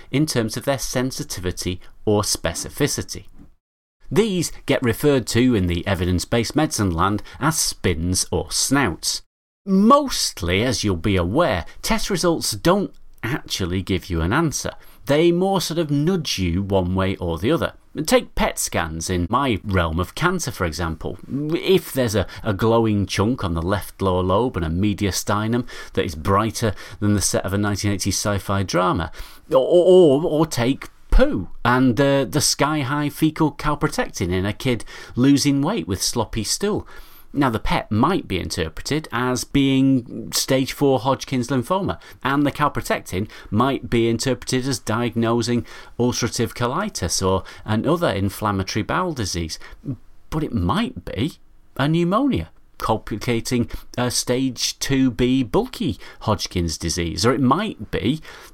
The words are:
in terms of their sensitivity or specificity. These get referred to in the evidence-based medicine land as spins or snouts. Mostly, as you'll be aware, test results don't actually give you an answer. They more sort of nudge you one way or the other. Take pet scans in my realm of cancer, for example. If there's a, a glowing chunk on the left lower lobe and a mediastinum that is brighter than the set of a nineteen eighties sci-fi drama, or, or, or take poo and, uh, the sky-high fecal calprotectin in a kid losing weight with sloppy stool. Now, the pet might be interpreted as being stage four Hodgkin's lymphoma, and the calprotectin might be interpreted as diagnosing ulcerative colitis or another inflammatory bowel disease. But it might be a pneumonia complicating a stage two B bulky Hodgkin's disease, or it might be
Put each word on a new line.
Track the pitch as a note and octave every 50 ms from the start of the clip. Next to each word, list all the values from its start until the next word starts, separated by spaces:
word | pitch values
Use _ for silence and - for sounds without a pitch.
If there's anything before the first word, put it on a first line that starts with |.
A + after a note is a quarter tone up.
| - -
in | - C3+ D#3
terms | D#3 - D3+ C3+ A2+ -
of | B2+ -
their | - C#3 B2+
sensitivity | - - - C3 B2+ C3+ - - - - - - F2+ F2+ F2 - - F#2+ F2+ - - - - - -
or | A2 G#2 G#2 G2+
specificity. | - - - - E2 E2+ - - - - - D3 C#3 - - G2 - - E2+ F2 - - - - - - _ _ _ _ _ _ _ _ _ - -
These | C3 E3 A3 A3+ F#3 F3+ D3 - - - -
get | - C#3 - -
referred | A#2 G#2+ - - D3 C#3+ C3 A2+ -
to | - A2+ B2+ B2+ B2
in | G2+ F#2 F2
the | E2+ F2 -
evidence-based | G2+ G2 F2 F#2 F2+ F#2 F2 - - - A#2+ A2+ - -
medicine | C#3+ D#3 D3+ - - G#2+ F#2+
land | E2 E2 F2+ G2 G#2 G#2 - - - -
as | - D#3 D#3+
spins | - - - - - - G2+ F2 D#2+ E2 F2+ F#2 - - - G2+
or | E2 D2+ D#2
snouts. | - - - - C3 C#3+ C3+ G2 D#2+ - - - - - - _ _ _ _ _ _ _ -
Mostly, | G3 F#3+ F#3+ G3+ A3+ C#4 D4 D4+ B3+ - - - - - - F#2+ E2+ F2+ F#2+ A2+
as | C3 B2 - -
you'll | G#2 F#2
be | E2 D#2+ A2+ G2
aware, | F#2 E2+ F2+ G#2 D3+ F3 D3+ G2+ E2+ - - - - -
test | - A3+ G#3+ - -
results | G#3 D#3+ F3 F3 D#3+ - - - -
don't | G2+ - E3 F#3 G#3 F3+ - - - - - - - -
actually | A#2+ D3 - - - - - G2 E2+ F2+ G2 F2+
give | - G2 E2+ - -
you | F2 E2 D#2+
an | F2 A2
answer. | D#3 E3+ D3+ - - - - - - - - - - -
They | - C#3+ D3+ E3+ F3
more | E3+ F3 F#3+ G3 G3 F#3
sort | - - D#3+
of | E3 E3+ C#3
nudge | C#3+ C#3+ D3 E3+ G3 F3+ C#3+ - - -
you | F#2 F2 E2 F#2 G2+
one | F#2+ G2+ F#2+ F2+ F2+ F#2
way | F#2+ F#2+ F#2+ F#2+
or | - F#2+ E2+ E2
the | D#2+ F2+ B2 E3
other. | D#3 F#2+ - - - - - - - D#3
Take | - B3+ B3 - - -
pet | - G#3+ F#3 - -
scans | - - - G2+ E2+ D#2+ D#2+ E2 D#2+ -
in | F#2 F2+ F2 E2
my | A2 C3 C#3+ C3+ A2 E2+ -
realm | G#2+ F#2 F#2 E2 E2 D#2+ E2+
of | F2+ - -
cancer, | - D#3 F3+ F#3 F#3 - -
for | - - F#2+
example. | E2+ D2+ - F2 E2 D#2+ - - D2+ - - - -
If | - C#3 D3 D3+ E3 - - D3 F#3+ F3 - - -
there's | C3 B2 A#2 G2+
a, | G#2 F2+ - - - -
a | A2 G2+
glowing | F#2 A2+ A2+ A2+ A#2 A2+ A2 G#2 G2+ G2
chunk | F#2 - - G2 A2+ C3 - G#2
on | F2 E2+
the | E2
left | D#2+ F2+ G2+ G2 - - - -
lower | G2 G2 F2+ F#2 F#2
lobe | F#2 F2+ G#2 B2 C3 -
and | G2 E2+
a | D#2+
mediastinum | E2 F2 G2+ G#2 G2+ E2+ G2+ F#2+ F2 - - - G#2 G#2 G#2+ A2+ A#2 B2 B2 - - - - - -
that | - -
is | - D2+
brighter | D#2 D#2 - G2 G2+ A2 A2+ - - A#2+ A2 F#2+ - - - - -
than | G#2 G#2 G#2
the | G2+
set | F#2+ - - - -
of | G2 F#2+
a | G2+
nineteen | G#2 G#2 G2+ F#2+ - G#2 G2+
eighties | F#2+ - G2+ -
sci-fi | - - G#2+ G2+ G2 - - G2+ G2 G2
drama, | F2+ - E3+ F#3 F3+ D#3 F#2+ D#2+ D#2+ - - - - - - - -
or, | - C3
or, | B2+ B2+ D#3 F3+ E3 F3+ F3+ F#3 F3+ D3+ C3 D3 E3+
or | E3+ D#3 D3 E3
take | D#3+ - - A#2 B2 C#3 - - - - - - -
poo | - - C4 D4+ B3+ A2 F2 - - - -
and, | A#2 B2 B2+ C3 B2+ A#2 G#2+
uh, | C#3+ C#3 C#3 C#3 C3+
the | G#2+ - D3
sky-high | - - - - D3 C#3 D#3 D3+ C#3 A#2+ C#3+ D3 D3 C#3+
fecal | - - D#3+ D#3 D#3 - D#3+ D3 -
calprotectin | - - D3+ D3 - - D3 - - - - - - G2+ F2 F2+
in | F#2 F#2
a | G#2 G#2+
kid | - - C3 A#2+ G#2 - - - - - - -
losing | A#2+ B2+ C#3 C#3+ C3 - C#3+ C#3 C#3
weight | C#3 E3 A3+ A3+ -
with | E2+ G2 F#2 -
sloppy | - - A#2+ G#2+ - - A#2 G2+
stool. | - - - - G#3 G3+ C3+ - - - - - - - - - -
Now, | - C#3 C#3+ C3
the | A2 G#2
pet | - - F3+ C3+ - - G#2+
might | G#2 B2+ D#3+ G3 D#3+ -
be | - G2 E2+
interpreted | F2 - - - E2 D#2+ - - - - C3+ D#3 D#3 - -
as | A#2 B2+ B2+ B2+ A#2+ -
being | - - C#3+ C3+ C3+ C3+ C3 C3+ C3+ C3+ B2+ A#2 - - A#2 A2 - -
stage | - - - C3+ C3 C3+ - -
four | - D3 C#3 C3+ B2
Hodgkin's | A2 C3+ C3 - - - C#3 B2+ A#2 -
lymphoma, | C#3+ B2+ A#2 - F#3 G3 F#3+ - E2+ - - - - - -
and | B2+ C3+ C#3+ D3
the | C#3
calprotectin | - - D3 C#3 - A#2+ A2 - A3+ - - - - F#2 G#2+ - - - - -
might | - G#2 B2 C#3 C3+ - - -
be | B2 A#2 A2+ A#2
interpreted | A#2 A#2 - C3+ B2+ B2 - - B2+ C3 B2
as | C#3 C3 -
diagnosing | - - G#2+ A#2 A#2+ A#2+ A2+ A#2 A#2 A#2 A#2 A#2+ A2 A#2+ A#2+ A#2 A2 - - - - - - -
ulcerative | A#2+ B2 A#2 - B2+ A2+ - - A#2+ G#2 -
colitis | - B2 A#2+ C3+ E3+ - G3 - - - E2+ - - G2
or | F#2 F#2+ F#2 - - - - -
another | - G#2+ A2 - C3 E3 E3+ E3+ C#3
inflammatory | G2 F#2+ F#2+ G2 - - G#2+ G#2+ G#2 G2 F#2 - - A2 G2+
bowel | - B2 E3 F#3 F3+ D#3
disease. | B2+ G#2 F2+ - E2+ E2+ D#2 - - - - - - - - B2+ - - - - - - -
But | - D#3+ D#3
it | - -
might | A2 F2 F2 A#2 G3 A#3+ - - - -
be | - - - B2 E3+ - - - - - - - - -
a | - C3
pneumonia | D3+ D#3+ E3+ E3+ E3+ F#3+ A3+ C#4+ C#4+ G#3+ - D#3+ - - - - - - -
complicating | - - A2+ G#2+ - - A#2 G2+ - - A#2 A#2 A2 - C3 A#2+ A2+ - - - - - - -
a | B2 B2
stage | - - - - B2 B2+ C3+ C3 A#2 - - - - -
two | - - C#3 C3+ C3 C3
B | A2 - B2+ B2 C3 C3+ B2+
bulky | G#2 - F#3 A#3 B3+ - - A3 D3 G2 - - - - -
Hodgkin's | - - G#2+ - - - - F#2 E2+ E2 D2+ -
disease, | - E2+ - F2+ E2 E2 D#2 D#2+ F#2
or | A#2+ C3+
it | - C3+
might | B2 C3+ F3 A3 G#3+ - - G#2+ -
be | - - F2+ A2+ D#3 D#3 - - - - - -